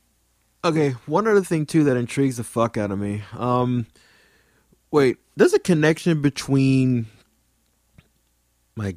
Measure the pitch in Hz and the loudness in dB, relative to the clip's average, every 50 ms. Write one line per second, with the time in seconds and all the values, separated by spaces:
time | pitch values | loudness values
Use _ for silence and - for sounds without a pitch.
0 | _ _ _ _ _ _ _ _ _ _ _ _ - 175 156 160 151 143 127 117 | _ _ _ _ _ _ _ _ _ _ _ _ -4 -2 0 0 0 0 -2 -4
1 | - - 151 180 214 226 208 202 185 - 175 160 151 - - 165 151 143 127 123 | -8 -4 -2 -2 0 2 2 2 0 0 -2 -4 -2 0 2 2 2 2 2 0
2 | 120 117 - 139 139 135 123 117 110 - - 120 117 117 - 117 104 101 101 98 | -2 -4 -2 -2 -2 -2 -2 -4 -10 -6 -2 -2 -2 0 -2 -4 -4 -4 -4 -4
3 | 101 101 101 104 104 - - - 113 123 123 123 123 123 123 123 113 - _ _ | -6 -6 -6 -8 -10 -12 -12 -8 -4 -2 0 0 0 0 -2 -4 -6 -8 _ _
4 | _ _ _ _ _ _ _ _ _ _ _ _ _ _ _ _ _ - - 147 | _ _ _ _ _ _ _ _ _ _ _ _ _ _ _ _ _ -2 2 2
5 | 139 127 - - _ _ - - 202 349 - 403 - - 180 151 151 156 160 - | 2 2 2 -2 _ _ 0 2 2 4 4 0 0 2 0 2 4 2 0 0
6 | - 180 165 151 139 147 - - - - 135 135 135 135 135 131 127 127 127 120 | 0 -2 0 2 0 -2 -2 -2 -4 -2 0 2 2 2 2 2 2 2 0 -2
7 | 113 110 _ _ _ _ _ _ _ _ _ _ _ _ _ _ _ _ _ _ | -4 -6 _ _ _ _ _ _ _ _ _ _ _ _ _ _ _ _ _ _
8 | _ _ _ _ _ _ _ _ _ _ _ _ _ _ - 110 104 98 90 | _ _ _ _ _ _ _ _ _ _ _ _ _ _ -12 -8 -8 -8 -8